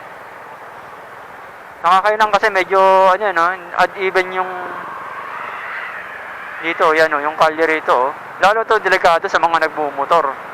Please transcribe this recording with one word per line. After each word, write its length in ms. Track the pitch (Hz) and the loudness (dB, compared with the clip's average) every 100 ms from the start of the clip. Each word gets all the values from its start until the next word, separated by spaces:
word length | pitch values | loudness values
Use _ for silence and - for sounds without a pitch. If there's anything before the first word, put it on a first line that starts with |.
| - - - - - - - - - - - - - - - - - - | -18 -20 -20 -20 -18 -18 -20 -20 -20 -20 -20 -20 -20 -20 -20 -20 -20 -4
Nakakailang 520 | 165 185 208 214 214 | 2 2 2 2 2
kasi 140 | 202 220 | 2 2
medyo, 300 | 196 175 190 190 190 190 | 0 2 4 6 6 6
ano 80 | 185 | 4
yan, 160 | 208 170 | 0 0
oh, 160 | 170 185 175 - 180 | 0 -2 -6 -2 -2
uneven 440 | 208 190 185 185 | 0 0 0 -2
yung 180 | 185 185 180 180 - - - - - - - - - - - - - - - - - - - 165 | -4 -6 -8 -10 -10 -12 -12 -12 -12 -12 -12 -12 -12 -12 -12 -12 -12 -14 -14 -14 -14 -14 -10 -8
dito, 260 | 165 170 | 0 2
yan, 220 | 156 160 | 4 2
oh, 80 | 147 | 2
yung 160 | 147 156 | -2 2
kalye 260 | 160 156 160 | 2 4 0
rito, 260 | 156 - | 0 2
oh. 180 | 131 131 - - - | 2 2 -4 -14 0
Lalo 240 | 185 220 | 2 2
to 160 | 220 220 | 2 0
delikado 480 | 190 185 185 165 190 | 2 2 4 2 0
sa 100 | 180 | 0
mga 300 | 165 165 160 | 2 2 0
nagmumotor. 640 | 151 147 139 139 170 139 127 - | -2 -4 -4 2 2 2 -4 -12